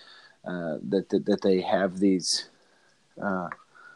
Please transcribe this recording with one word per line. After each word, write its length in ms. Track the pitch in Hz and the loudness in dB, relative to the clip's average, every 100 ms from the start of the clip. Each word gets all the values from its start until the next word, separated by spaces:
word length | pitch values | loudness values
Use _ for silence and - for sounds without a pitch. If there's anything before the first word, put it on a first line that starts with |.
| - - - _ | -20 -20 -20 _
uh, 340 | - 90 82 73 | -10 -6 -6 -6
that, 260 | - 98 - | -2 -2 2
that, 160 | 101 - | 0 2
that 160 | 98 | 2
they 180 | 98 92 | 4 2
have 380 | - 92 95 92 | 2 0 0 2
these, 480 | 98 92 - - - _ _ _ _ _ _ - | 4 4 0 -4 -6 _ _ _ _ _ _ -8
uh, 260 | 101 92 85 - _ - - | -4 -4 -6 -12 _ -20 -20